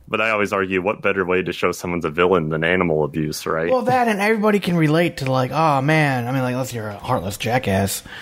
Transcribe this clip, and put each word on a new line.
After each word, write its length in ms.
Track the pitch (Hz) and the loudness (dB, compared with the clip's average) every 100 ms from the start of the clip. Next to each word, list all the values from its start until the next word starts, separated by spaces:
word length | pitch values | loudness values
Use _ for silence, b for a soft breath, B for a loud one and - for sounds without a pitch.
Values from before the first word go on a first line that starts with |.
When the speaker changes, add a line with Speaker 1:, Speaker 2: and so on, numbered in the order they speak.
| - | -6
Speaker 1:
but 140 | 110 | -2
I 100 | 110 | 0
always 220 | 107 98 | 0 0
argue, 280 | 98 95 92 | 0 0 0
what 200 | 95 - | 0 0
better 220 | 98 98 | 0 0
way 180 | 90 92 | 2 0
to 100 | 87 | 0
show 200 | - 92 | -2 -2
someone's 320 | 87 92 85 | -2 -4 -4
a 60 | 80 | -2
villain 400 | 78 90 92 78 | 2 4 4 2
than 120 | 78 | 0
animal 400 | 82 92 87 78 | 2 2 2 2
abuse, 440 | 76 80 76 - - | 0 -2 -4 -4 -4
right? 220 | 80 82 | -2 0
Speaker 2:
Well, 120 | 254 | 0
that, 240 | 233 254 233 | 2 0 0
and 140 | 196 | 0
everybody 400 | 208 220 214 202 | 0 2 2 2
can 160 | 190 175 | 2 2
relate 400 | 151 160 170 170 | 4 4 2 -2
to, 120 | 131 | -2
like, 200 | 131 127 | 0 0
"Oh, 280 | 147 160 135 | 2 2 2
man." 480 | 143 156 147 127 120 | 4 4 2 0 -2
I 40 | |
mean, 100 | 135 | -2
like, 100 | 127 | -2
unless 200 | 123 120 | -2 -4
you're 120 | 117 107 | -6 -8
a 100 | 101 | -8
heartless 380 | - 101 92 - | -2 -2 -2 -6
jackass 680 | 110 123 101 98 98 - B B | -2 -2 2 0 0 -4 B B